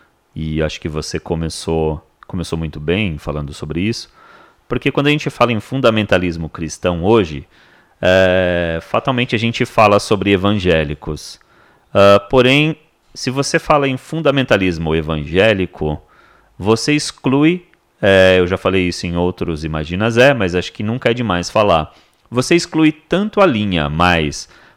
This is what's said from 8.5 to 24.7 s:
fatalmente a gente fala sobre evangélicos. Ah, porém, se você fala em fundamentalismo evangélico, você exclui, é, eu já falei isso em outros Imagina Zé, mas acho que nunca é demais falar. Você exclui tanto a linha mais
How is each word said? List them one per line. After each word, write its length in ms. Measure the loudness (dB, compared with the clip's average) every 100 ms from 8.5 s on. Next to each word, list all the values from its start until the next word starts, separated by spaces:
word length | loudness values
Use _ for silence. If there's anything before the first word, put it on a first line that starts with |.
| 0 -2 -6
fatalmente 520 | -4 -4 -2 -2 -2
a 40 | -2
gente 260 | -2 -2
fala 360 | -2 2 4 4
sobre 300 | 2 -2 2
evangélicos. 1080 | 2 2 0 0 0 -2 -6 -10 -10 -12 -20 _ _ _ _ _
Ah, 280 | 4 6 6 4
porém, 460 | 2 4 4 2 -2 _ _ _
se 160 | -10 -6
você 280 | -4 -2 -2
fala 300 | 0 0 0
em 80 | -4
fundamentalismo 960 | -8 -2 0 0 2 2 0 -2 -2
evangélico, 1080 | -2 -2 -6 -2 2 2 2 -2 -4 -4 -6 -10 _ _ _ _ -6
você 360 | 0 0 0
exclui, 720 | -2 -4 -6 0 2 2 0 -6 _ _ -2
é, 360 | 4 6 6 4
eu 80 | 2
já 100 | 0
falei 300 | 0 0 0
isso 180 | -4 -4
em 100 | -2
outros 480 | -2 -2 -6 -6
Imagina 440 | -6 -6 -4 -4 0
Zé, 220 | 4 4
mas 200 | 4 0
acho 180 | -2 -4
que 100 | -6
nunca 260 | -6 -2 -2
é 40 |
demais 360 | -2 -2 -2 -2
falar. 420 | 0 2 2 0 _ _ _ -8
Você 240 | -4 0
exclui 380 | 0 0 0 0
tanto 480 | 0 -4 -2 0 2
a 60 | 2
linha 420 | 2 0 0 -2
mais 600 | 0 2 2 0 -6 -14 -20 _